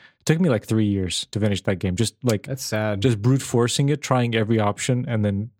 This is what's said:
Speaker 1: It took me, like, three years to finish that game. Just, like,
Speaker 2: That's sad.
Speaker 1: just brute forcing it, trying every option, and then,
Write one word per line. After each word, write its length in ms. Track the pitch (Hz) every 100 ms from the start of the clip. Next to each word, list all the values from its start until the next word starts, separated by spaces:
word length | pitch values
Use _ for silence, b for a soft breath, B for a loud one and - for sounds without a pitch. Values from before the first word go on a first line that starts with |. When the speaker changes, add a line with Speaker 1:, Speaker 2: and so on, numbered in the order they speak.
| b b
Speaker 1:
It 60 |
took 160 | - 160
me, 80 | 180
like, 160 | 110
three 220 | - 110 104
years 400 | 98 87 - -
to 80 | 104
finish 200 | 104 95
that 140 | - 90
game. 160 | 98
Just, 200 | 90 110 -
like, 220 | 123 104 -
Speaker 2:
That's 180 | 135
sad. 380 | - 107 107 101
Speaker 1:
just 180 | 127 107
brute 220 | 120 135
forcing 480 | - 120 120 - 139
it, 100 | 147
trying 340 | - 127 120
every 240 | 113 107 113
option, 460 | 104 101 - 123 123
and 160 | 113
then, 280 | 104 98 117